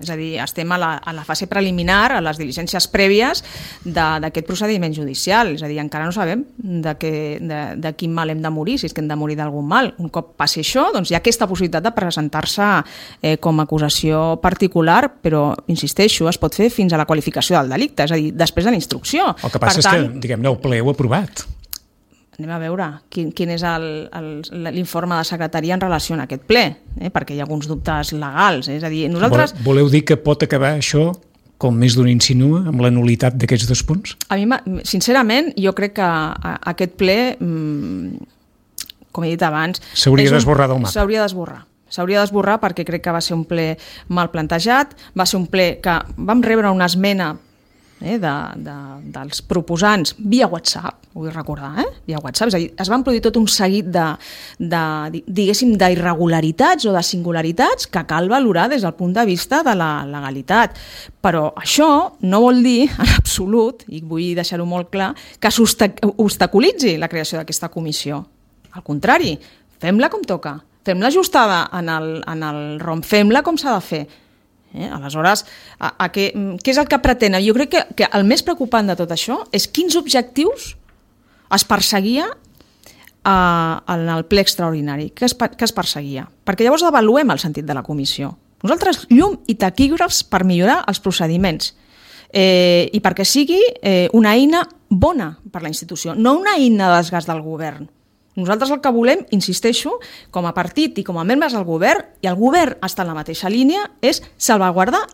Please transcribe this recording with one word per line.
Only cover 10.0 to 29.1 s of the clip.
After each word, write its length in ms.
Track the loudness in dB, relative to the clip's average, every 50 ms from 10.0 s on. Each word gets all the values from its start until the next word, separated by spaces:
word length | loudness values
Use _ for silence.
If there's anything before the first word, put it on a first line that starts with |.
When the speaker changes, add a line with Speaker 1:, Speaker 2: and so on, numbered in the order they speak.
Speaker 1:
Un 80 | -10 -6
cop 240 | -6 -8 -8 -8 _
passi 280 | -4 -4 -2 -2 -4 -4
això, 220 | -2 0 0 0 0
doncs 200 | 0 -2 -2 -2
hi 20 | -2
ha 80 | 0
aquesta 240 | 2 0 2 2 0
possibilitat 400 | -2 0 -2 -2 -2 -2 -2 -2
de 80 | -2 -2
presentar-se, 800 | -2 -4 -2 -4 -4 -4 -4 -4 -4 -4 -4 -2 0 2 2 2 2 0 -2 -12 -20 -20 -20 -12 -4
eh, 140 | -2 0 0 0
com 240 | 2 2 2 2
a 60 | 2 0
acusació 680 | 0 0 0 0 0 0 0 0 2 2 0 0 -2 0
particular, 680 | 0 0 0 2 0 0 2 2 4 4 4 4 4 0 -4 _
però, 300 | -2 0 2 2 2 0 -2 -4 -4 -4
insisteixo, 560 | -4 -2 -2 -4 0 2 2 2 4 2 0 0
es 140 | 0 0
pot 160 | -2 -2 0 2
fer 140 | 0 2 2
fins 180 | 2 0 2
a 60 | 2 2
la 80 | 2
qualificació 540 | 0 0 0 -2 -4 -4 -4 -2 2 2 2
del 80 | 2 0
delicte, 320 | -2 -2 -2 -2 -2 -2
és 80 | 0 0
a 80 | 0 0
dir, 140 | -2 -2 0
després 320 | 0 0 0 0 0 0
de 80 | 2 0
la 80 | 0
instrucció. 480 | -2 -6 -8 -8 -6 -4 -2 0 0 0 -2 -2
Speaker 2:
El 120 | -6 -4 -2
que 80 | 0
passa 160 | 2 2 2 4
Speaker 1:
Per 60 | 4
Speaker 2:
és 60 | 4
Speaker 1:
tant, 160 | 4 4 2 -2 -6
Speaker 2:
que, 80 | -8 -6
diguem, 160 | -6 -4 -2
no 140 | 0 0 0
heu 20 | 0
ple, 240 | -2 -2 0 0
heu 80 | 0 0
aprovat. 560 | 0 0 0 0 0 0 -2 -4 -8 -12 -14 -14 -14 -16 -14 -16 -16 -16 _ _ _ _ _ _ _ _ _ _ _
Speaker 1:
Anem 160 | -14 -10 -8
a 60 | -8 -8
veure 280 | -6 -6 -6 -6 -6 -8 -10 -14 _ -10 -8
quin, 140 | -6 -6 -6
quin 220 | -4 -6 -4 -4 -4
és 80 | -4
el, 220 | -4 -4 -4 -4 -6 -8 -8 -10 -12 -12
el, 140 | -12 -12 -12 -10 -12 -12 -12 -12 -12 -10 -8 -6 -6
l'informe 400 | -6 -6 -4 -4 -4 -4 -2 -2 -2
de 20 | -4 -4
secretaria 480 | -4 -6 -6 -4 -4 -4 -2 -2 -2
en 60 | -2 0
relació 320 | -2 -2 -2 -2 -4 -6 -6
a 60 | -6
aquest 180 | -8 -10 -8 -2 0
ple, 160 | 2 2 2 0 -4 -8 -14 -12 -10 -8
eh? 120 | -8 -4 -4
Perquè 220 | -6 -6 -6 -8
hi 20 | -8
ha 60 | -6
alguns 240 | -6 -6 -6 -6 -6
dubtes 400 | -8 -6 -4 -4 -4 -4 -4 -4
legals, 560 | -6 -8 -8 -6 0 2 2 2 2 0 -4
eh? 140 | -6 -6 -6
És 20 |
a 80 | -6 -6
dir, 140 | -4 -4 -2 -2